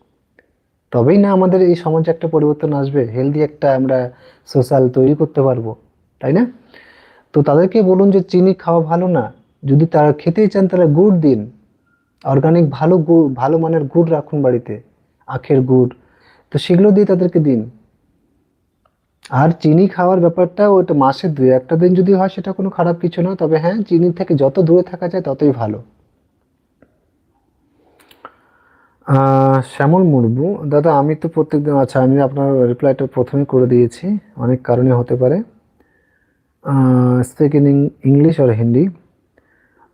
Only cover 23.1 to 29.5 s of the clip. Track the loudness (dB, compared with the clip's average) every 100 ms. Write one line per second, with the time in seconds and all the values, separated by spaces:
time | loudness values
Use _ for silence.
23.1 | -4 -4 -4 -2 0 -2 -4 -2 0 0
24.1 | -2 -4 0 0 0 2 2 0 -8 -8
25.1 | -6 -6 -2 0 0 -4 -8 -14 _ _
26.1 | _ _ _ _ _ _ _ _ _ _
27.1 | _ _ _ _ _ _ _ _ _ _
28.1 | _ -20 _ _ _ _ _ _ _ -2
29.1 | 2 4 4 2